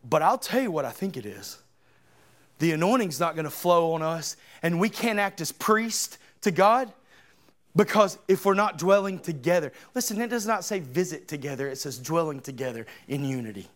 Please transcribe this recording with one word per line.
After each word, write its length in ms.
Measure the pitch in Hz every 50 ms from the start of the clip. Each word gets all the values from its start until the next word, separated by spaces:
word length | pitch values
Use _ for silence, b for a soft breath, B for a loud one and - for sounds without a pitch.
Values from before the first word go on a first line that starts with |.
| -
But 140 | 120 131 156
I'll 160 | 156 185 247
tell 240 | 262 - - - 254
you 100 | 269 220
what 140 | 165 151 135
I 60 | 120
think 260 | - - 190 196 139
it 80 | 131 107
is. 320 | 104 98 101 - - - - _ _ _ b b b b b b b b b b b b b b b b _
The 140 | 160 170
anointing's 460 | 160 156 165 190 240 262 220 180 143 123
not 180 | 170 165 156
gonna 120 | 160 156 147
flow 460 | - - - 175 175 170 170 165 165
on 80 | 160
us, 340 | 160 160 165 165 156 - - B B B B B
and 160 | - 170 170 165
we 120 | 196 220
can't 280 | - - - 233 214 208
act 220 | 202 196 - -
as 100 | 160 -
priest 680 | - _ - - 214 220 226 226 214 - - - - b b b b b
to 80 | - 208
God, 420 | 170 147 190 208 226 254 262 214 - _ b b b b b b b b b b b b _ _ _
because 440 | 165 208 - - 214 208 190 - - _ -
if 160 | 190 185 -
we're 80 | 196
not 240 | 196 196 208 208 180
dwelling 420 | 151 165 185 196 202 196 196 190 180
together. 540 | - - 165 139 120 165 175 180 151 135 B B B B B
Listen, 260 | 254 233 - 220 208
it 80 | 240 233
does 180 | 247 240 202
not 160 | 214 226 196
say 180 | 175 - 214 190
visit 460 | 160 127 127 165 185 147 156 147 -
together. 400 | - 156 143 135 143 139 123 139
It 120 | 139 131 -
says 200 | - 147 127 120
dwelling 420 | 127 131 160 165 165 156 147 135
together 460 | - - 131 123 135 127 120 113 113 B B B B B
in 160 | 139 143 139
unity. 420 | 135 135 127 120 110 101 98 92 - _